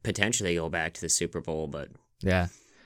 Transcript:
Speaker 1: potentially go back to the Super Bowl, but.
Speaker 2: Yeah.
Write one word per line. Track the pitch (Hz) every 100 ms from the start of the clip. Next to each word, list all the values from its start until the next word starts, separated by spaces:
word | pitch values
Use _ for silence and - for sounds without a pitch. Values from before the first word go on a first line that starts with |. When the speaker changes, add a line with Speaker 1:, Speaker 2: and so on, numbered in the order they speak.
Speaker 1:
potentially | 113 101 104 120 92
go | 85 80
back | 85 80
to | -
the | 80
Super | - 82 85
Bowl, | 85 78 76
but. | 73 69 - _ -
Speaker 2:
Yeah. | 95 92 87 - - -